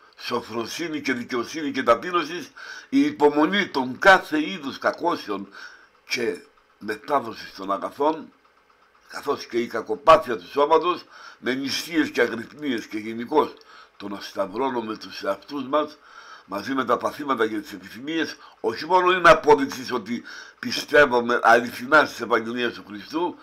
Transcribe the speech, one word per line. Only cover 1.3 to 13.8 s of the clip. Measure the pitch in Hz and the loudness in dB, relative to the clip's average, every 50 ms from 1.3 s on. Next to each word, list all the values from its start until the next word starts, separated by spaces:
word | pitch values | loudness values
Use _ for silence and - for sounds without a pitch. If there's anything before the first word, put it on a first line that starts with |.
| 131 123 - - - 160 156 143 | -4 -6 -4 -6 -8 -8 -6 -6
και | - 135 123 | -4 -2 2
ταπείνωσης, | 117 117 117 147 180 180 175 156 143 175 175 135 - - - - - - - - - | 2 2 2 2 -2 -2 -2 -2 -4 -8 -10 -12 -14 -16 -18 -18 -16 -16 -16 -8 0
η | 131 139 | 2 2
υπομονή | 143 147 147 143 143 143 147 151 156 180 190 208 180 | 2 2 2 4 4 4 6 4 2 2 2 0 0
των | - - 143 127 127 123 - | 0 -2 -4 -4 -4 -4 2
κάθε | - 196 190 175 - - 151 151 156 180 | 6 6 6 6 4 0 -2 -2 -2 -2
είδους | 196 175 139 131 107 | -6 -8 -8 -10 -8
κακώσεων | - - 110 - - - 170 160 - - 104 101 98 98 - - - - - - - - _ _ _ _ | -2 -2 -2 -2 0 -2 -2 -2 -2 -4 -6 -6 -6 -8 -10 -16 -20 -20 -20 -20 -20 -20 _ _ _ _
και | - - 127 117 107 87 80 - _ _ _ _ _ _ | -8 -6 -4 -2 -4 -4 -6 -12 _ _ _ _ _ _
μετάδοση | - 101 104 107 107 107 113 147 135 117 113 104 - - - - | -14 -8 -8 -8 -8 -4 -2 -2 0 -2 -2 -12 -12 -14 -16 -14
των | - 95 98 | -10 -4 -4
αγαθών, | 98 95 - - - - 139 151 156 151 - - _ _ _ _ _ _ _ _ _ _ _ _ _ _ _ | -4 -4 -4 -6 -2 0 0 0 0 -2 -8 -16 _ _ _ _ _ _ _ _ _ _ _ _ _ _ _
καθώς | - - - - 143 135 117 - | -16 -14 -10 -4 -4 -4 -4 -4
και | - 117 117 | -4 -2 -2
η | 120 | -2
κακοπάθεια | - - 110 101 - 110 104 - 160 160 - - 123 113 | -2 -4 -6 -4 -4 -6 2 8 8 8 8 8 0 -6
του | - - | -6 -6
σώματος, | - - 139 143 151 160 151 160 180 170 - - _ - - - - - | -4 0 2 4 4 4 2 4 2 -2 -2 -6 _ -20 -20 -20 -20 -16
με | - 101 117 131 | -8 -4 -4 -2
νηστείες | 135 139 131 110 - - 156 170 156 143 117 | -2 -4 -4 -6 -6 -6 -2 0 0 0 0
και | - 131 | 2 0
αγρυπνίες | 120 113 110 113 110 95 - 143 151 143 123 110 98 | 0 0 0 -6 -10 -12 -12 -8 -4 -4 -4 -4 -4
και | - 107 | -6 -10
γενικώς | 107 104 113 113 117 120 123 147 147 120 - - - - - - - | -8 -8 -8 -8 -8 -6 2 2 2 2 2 -2 -16 -20 -20 -20 -20